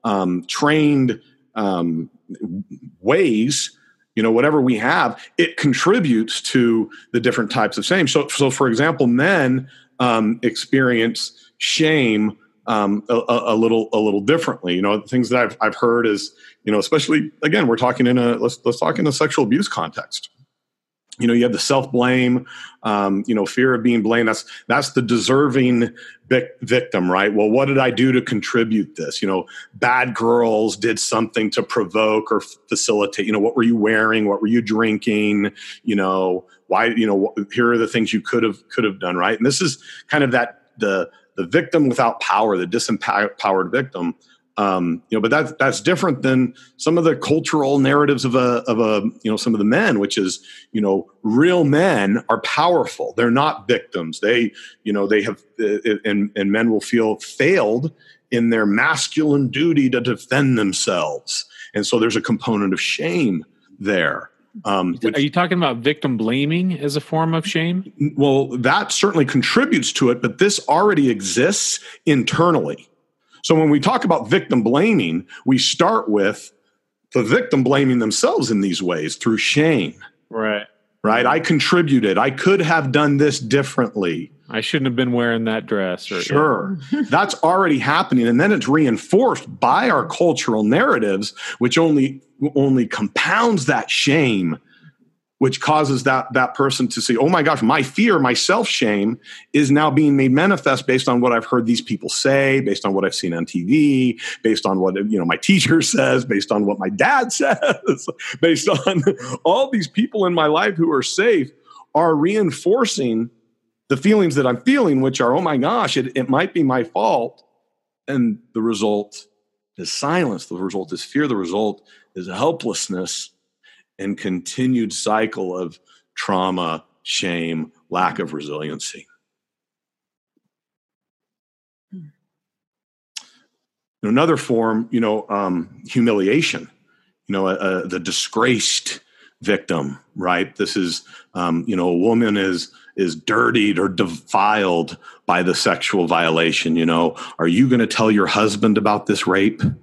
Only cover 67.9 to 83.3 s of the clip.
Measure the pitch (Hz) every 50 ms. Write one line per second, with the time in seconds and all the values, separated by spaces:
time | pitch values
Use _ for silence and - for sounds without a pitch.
67.9 | - - 147 151 151 143 139 143 135 139 135 - 120 127 117 131 156 202 - -
68.9 | - - - 208 180 165 139 143 - 131 117 - - 233 277 320 285 147 123 -
69.9 | - - 139 120 120 117 - 117 104 - 190 208 202 - - - 143 165 202 208
70.9 | 196 151 143 127 113 101 98 92 - 117 135 180 202 - - - - - - -
71.9 | - - _ 160 147 131 110 - - - 170 175 165 127 80 71 71 - - _
72.9 | _ _ _ _ _ _ _ _ _ _ - - 165 160 160 151 147 143 139 190
73.9 | 262 247 - 202 170 147 120 104 139 190 - - - 123 104 117 123 143 190 233
74.9 | 214 160 95 82 80 87 - _ - - _ 131 135 123 - - - - 170 190
75.9 | 226 - - 110 104 104 98 104 107 - - - _ _ _ _ _ _ _ _
76.9 | _ _ _ _ - - 113 107 190 254 247 - - 139 127 123 139 139 139 131
77.9 | 127 120 113 107 104 - - 277 427 440 123 107 110 101 98 95 85 - 95 90
78.9 | 87 80 78 80 - - - 117 110 104 - - - 147 156 165 156 117 85 71
79.9 | - - - - _ _ _ _ 113 113 110 107 107 104 107 _ _ _ _ _
80.9 | _ _ - 107 110 120 123 123 147 165 - - 165 143 - - 185 175 165 147
81.9 | 139 127 107 101 92 101 117 139 135 - - 185 196 190 170 151 165 160 143 135
82.9 | 127 147 151 147 143 139 147 147